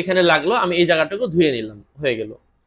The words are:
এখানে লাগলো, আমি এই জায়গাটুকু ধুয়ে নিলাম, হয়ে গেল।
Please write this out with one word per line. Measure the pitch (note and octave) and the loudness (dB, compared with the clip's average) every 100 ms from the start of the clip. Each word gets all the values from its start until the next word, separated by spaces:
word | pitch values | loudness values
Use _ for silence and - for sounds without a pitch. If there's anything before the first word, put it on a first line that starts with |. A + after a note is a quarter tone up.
এখানে | F3+ F#3 F3 | 0 2 4
লাগলো, | D#3 D#3+ F3+ | 2 2 -2
আমি | F3+ F3 | 0 0
এই | E3+ | 2
জায়গাটুকু | E3 D3+ G3+ A#3+ | 2 0 -2 -2
ধুয়ে | E3 D#3 A#2+ | 2 2 0
নিলাম, | A2 G#2 - C#3 | -6 -12 -20 -6
হয়ে | C#3+ A2+ | -4 -4
গেল। | A2 - _ _ | -6 -12 _ _